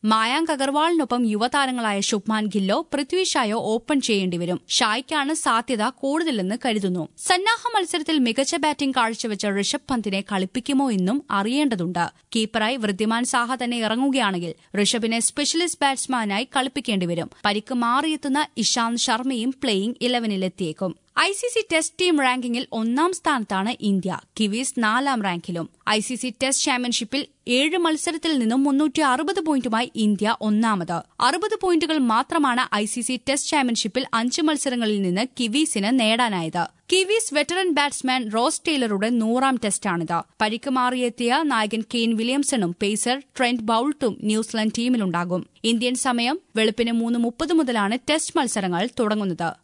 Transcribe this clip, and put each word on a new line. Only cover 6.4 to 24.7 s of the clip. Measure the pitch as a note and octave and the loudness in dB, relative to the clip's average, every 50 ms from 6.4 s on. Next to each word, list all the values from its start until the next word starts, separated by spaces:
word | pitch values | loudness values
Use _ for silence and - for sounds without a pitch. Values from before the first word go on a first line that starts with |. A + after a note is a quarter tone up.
| F#3 F#3 G#3 B3 | 0 -2 -4 -2
കരുതുന്നു. | - C4 A3 G#3+ G3 F#3+ F3+ F3+ D#3+ - _ - | -2 -2 0 0 0 0 0 -2 -4 -8 _ -10
സന്നാഹ | - - F#4 F4+ F#4+ G#4+ A4+ A#4 - A#4+ | 0 0 0 2 4 2 0 0 0 -2
മത്സരത്തിൽ | A#4 G#4+ F#4 D#4+ - F4 D4+ - D#4+ D4+ | -2 -2 -2 0 -2 -4 -2 0 2 2
മികച്ച | B3+ A#3 A3 C4 C#4 C4+ - | 2 2 2 0 0 0 0
ബാറ്റിംഗ് | E4+ C#4 D4+ D4 - C#4+ C4+ C4 | 0 0 0 0 0 -2 -2 0
കാഴ്ചവെച്ച | C4 A#3 A3+ A3+ - - A#3 G#3+ G3 - G#3 G3 | 0 0 0 -2 -4 -6 -6 -6 -4 -2 -2 -2
ഋഷഭ് | G3+ G3 - - C#4+ _ - | -2 -2 -2 -4 -6 _ -4
പന്തിനെ | C4+ B3 G#3 G#3+ F#3+ F#3+ G3+ | -4 -4 -2 -2 -4 -4 -4
കളിപ്പിക്കുമോ | - G#3 F#3+ F#3 F#3 _ C4 B3 - C#4+ C4 C#4 C4 | -2 -2 -2 -2 -2 _ -6 -4 0 0 2 2 2
എന്നും | A3+ F#3+ F3+ F3+ A3 C#4+ - _ G#3 | 2 2 2 2 0 -2 -2 _ -2
അറിയേണ്ടതുണ്ട്. | G3 G3 A3 B3 C#4+ D4+ D4 A#3 F#3 F3 E3+ F3+ E3+ E3+ - - _ _ _ | 0 0 0 0 2 2 2 2 0 -2 -2 -2 -2 -2 -4 -4 _ _ _
കീപ്പറായി | - A3+ A3 G#3+ _ A#3 G#3+ G#3+ B3+ | 0 0 0 0 _ 0 0 0 0
വൃദ്ധിമാൻ | C#4 G#3+ G#3 G3 F#3 A3 G#3+ A3+ A#3 B3 | 0 -2 -2 0 0 0 0 0 0 0
സാഹ | A#3+ - B3+ A#3+ A#3 C4 | 0 0 0 0 0 -2
തന്നെ | B3 B3 A#3+ A#3+ A#3+ | -4 -2 -4 -2 -2
ഇറങ്ങുകയാണെങ്കിൽ | A3+ G#3+ A3 A#3 C4 C#4 C4 C4+ A#3+ G3+ F#3+ F3 F3 E3+ D#3 _ _ _ _ | -2 -2 0 0 0 0 2 2 2 0 0 -2 -4 -6 -10 _ _ _ _
ഋഷഭിനെ | F#3+ G#3 G3 - A#3+ G#3+ A3+ A3+ A#3 | 0 2 2 2 0 0 0 0 0
സ്പെഷ്യലിസ്റ്റ് | A#3 - - - C#4+ - - E4 F4+ E4+ - - | 0 0 0 0 -2 0 0 0 0 0 0 0
ബാറ്റ്സ്മാനായി | D4 C#4 C4+ B3+ - - C4 B3 A3+ G#3 G3 G3+ A#3 - | 0 0 0 0 -4 -4 -2 -2 -2 -2 -2 -2 -4 -2
കളിപ്പിക്കേണ്ടിവരും. | - C#4 B3+ C4+ - C#4+ B3+ - A3 F#3+ F3+ E3+ F3 E3 E3 - - - _ | -2 -2 -2 -2 -4 -6 -4 -2 0 0 0 0 -2 -4 -4 -8 -10 -4 _
പരിക്ക് | G#3 G#3 G#3 G#3+ - C4+ B3 | 0 0 0 -4 -4 -4 -2
മാറിയെത്തുന്ന | A#3+ A#3 A#3+ C4+ D4 D#4+ D#4 D4+ - C#4+ C4 C#4+ D4+ D4 _ | 0 2 2 2 0 0 -2 -2 -2 -2 0 0 -2 -2 _
ഇഷാന്ത് | - A3+ - - B3 A#3 A3+ A#3 A#3+ - | -2 -2 0 0 0 0 0 -2 -2 0
ശർമ്മയും | - A#3 A3+ B3 C4 C4+ A#3 A3 B3+ C4 | 0 0 0 0 -2 -2 -2 -2 -2 -4
പ്ലേയിംഗ് | _ - C4 G#3+ F#3+ G3 A3+ A#3+ - - | _ -2 0 0 2 0 -2 -4 -2 -2
ഇലവനിലെത്തിയേക്കും. | B3 B3 A#3+ A3+ A3 G#3 F#3+ F#3+ F#3 - - F#3+ D#3+ D#3 - F#3+ F#3 - _ _ _ _ | 0 0 0 0 -2 -2 0 -2 -4 -4 -4 -6 -6 -4 -4 -4 -6 -6 _ _ _ _
ഐ | - D4+ F#4 G4+ | 2 4 4 2
സി | - - B4 | -2 -4 -2
സി | A#4+ A#4 G#4+ | -2 -2 -2
ടെസ്റ്റ് | - E4+ D#4+ D#4 - _ | 2 0 0 0 -2 _
ടീം | _ F#4 F4+ E4+ D4 | _ 2 2 4 4
റാങ്കിങ്ങിൽ | C4+ B3+ B3 B3+ A#3+ B3 A#3 A#3+ - - | 2 2 0 0 -2 -4 -4 -4 -4 -4
ഒന്നാം | - A#3 A3 A3+ A#3+ C4 D#4+ F4+ F#4+ | -4 -4 -2 0 2 2 2 2 0
സ്ഥാനത്താണ് | - _ E4 D4+ B3+ G#3+ - G3+ F#3+ F#3+ A3 B3+ - | -2 _ 0 0 0 -2 -2 -2 -2 0 -2 -4 -2
ഇന്ത്യ. | - G#3 G3 F#3+ E3+ F#3+ F3 - - _ _ | 0 0 0 2 0 -2 -6 -6 -10 _ _
കിവീസ് | - A3 G#3 G3 A3+ C4 - | -2 -2 0 0 -2 -4 -4